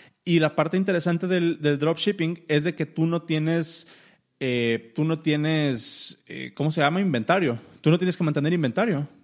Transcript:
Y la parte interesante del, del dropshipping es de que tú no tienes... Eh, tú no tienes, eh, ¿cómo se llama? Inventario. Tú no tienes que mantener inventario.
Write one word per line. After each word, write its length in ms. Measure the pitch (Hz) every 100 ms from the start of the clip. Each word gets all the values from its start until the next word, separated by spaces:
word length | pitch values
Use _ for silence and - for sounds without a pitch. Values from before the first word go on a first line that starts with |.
| - _
Y 160 | - 170
la 160 | 156 -
parte 200 | 156 185
interesante 500 | 190 180 175 170 185
del, 320 | 180 170 165
del 180 | 147 143
dropshipping 680 | 151 165 202 196 160 170 -
es 160 | 151
de 100 | 165
que 120 | 151 151
tú 200 | - 165
no 160 | 170
tienes... 640 | 165 156 156 165 160 - - - - _ _ _
Eh, 520 | 131 123 117 113 -
tú 100 | -
no 160 | 156 160
tienes, 1040 | 160 151 151 156 147 120 - - - - -
eh, 260 | 131 127 -
¿cómo 140 | 147
se 100 | 160
llama? 200 | 143 175
Inventario. 580 | 196 123 113 190 156 117 - -
Tú 100 | 151
no 80 | 170
tienes 180 | 180 170
que 80 |
mantener 280 | 160 147 147
inventario. 520 | 175 135 143 233 147 147 -